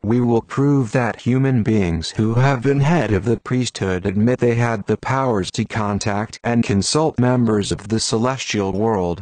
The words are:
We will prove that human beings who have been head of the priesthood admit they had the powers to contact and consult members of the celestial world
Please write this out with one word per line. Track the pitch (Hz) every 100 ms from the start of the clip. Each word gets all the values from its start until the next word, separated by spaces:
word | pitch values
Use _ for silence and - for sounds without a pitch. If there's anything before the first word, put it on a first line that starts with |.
We | 101 123
will | 123 117
prove | - - 143 139 117
that | 135 117 -
human | - 131 135 127
beings | 101 110 90 82 80
who | - 110
have | 117 135 135
been | 131 139
head | 139 170 107
of | 101
the | 104 113
priesthood | - 127 123 - 98 92 98
admit | 98 113 127
they | 120
had | 117 120 110 -
the | 107
powers | - 131 131 107 90
to | -
contact | 110 110 104 101 110 101 110 -
and | 117 117
consult | 113 98 92 151 156 -
members | 123 127 117 107 98
of | 85 101
the | 110
celestial | - 113 123 131 - 107 98
world | 95 110 107 87 87